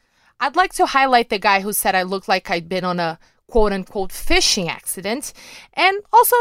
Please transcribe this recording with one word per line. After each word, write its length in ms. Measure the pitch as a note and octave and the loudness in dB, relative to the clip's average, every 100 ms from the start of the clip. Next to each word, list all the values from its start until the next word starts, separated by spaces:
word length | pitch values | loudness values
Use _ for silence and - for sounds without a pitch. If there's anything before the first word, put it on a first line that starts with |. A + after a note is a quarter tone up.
| _ _ _ _ | _ _ _ _
I'd 140 | C4+ | -2
like 180 | E4 F#4+ | 0 -2
to 120 | - E4+ | 0 0
highlight 440 | C4+ C4+ B3 A#3 | 2 4 2 2
the 80 | G#3+ | -2
guy 240 | G#3 G3 | 0 0
who 100 | G3+ | 0
said 220 | G3 G#3+ | -2 0
I 80 | F#3 | 0
looked 240 | F#3 G3 G#3 | -2 -6 -2
like 200 | F#3+ - | -2 -2
I'd 200 | F3 E3 | -6 -4
been 160 | F#3 | -4
on 160 | F3+ F3 | -4 -2
a 180 | E3+ E3 _ _ _ | -4 -6 _ _ _
quote-unquote 640 | A3+ G#3 G3 F#3 G#3 F#3+ | 0 2 0 -6 -8 -8
fishing 560 | - - F4 - G#3+ E3 | -6 0 2 2 -2 -4
accident, 640 | C3 - - F#3 B3+ - - - - - | -8 -10 -10 -8 -8 -10 -18 -20 -20 -12
and 240 | - F4+ G4 - | 0 0 0 2
also 240 | A4 A#4 A#4+ | 4 4 2